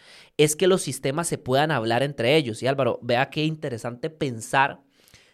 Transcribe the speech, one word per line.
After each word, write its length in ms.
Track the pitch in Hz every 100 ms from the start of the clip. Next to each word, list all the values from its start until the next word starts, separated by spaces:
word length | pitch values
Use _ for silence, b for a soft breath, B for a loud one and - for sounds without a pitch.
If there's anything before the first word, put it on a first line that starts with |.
| B B B B
es 220 | 151 151
que 100 | 185
los 140 | 185
sistemas 460 | - 127 143 147 170
se 80 | 143
puedan 340 | - 135 156
hablar 320 | 143 113 117
entre 320 | 143 143 117 156
ellos. 260 | 135 107
Y 60 | 123
Álvaro, 320 | 139 123 -
vea 280 | 120 123 139
qué 160 | - 156
interesante 640 | 156 151 117 120 123 156
pensar 720 | 156 143 113 - 139 139 - _ b b b b